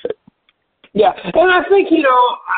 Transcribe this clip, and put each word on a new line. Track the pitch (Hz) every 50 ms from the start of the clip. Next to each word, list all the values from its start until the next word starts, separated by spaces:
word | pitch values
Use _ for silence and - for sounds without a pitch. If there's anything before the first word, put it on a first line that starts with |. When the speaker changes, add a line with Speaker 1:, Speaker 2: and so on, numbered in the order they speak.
| -
Speaker 1:
it. | - - _ _ _ _ _ _ _ _ _ _ _ _ _ _ _ -
Speaker 2:
Yeah, | 403 440 -
and | - - - 185 - 320 349 370
I | 359 359 339
think, | - 392 392 339 -
you | 320 320 285
know, | 262 254 247 247 240 - - - 180 185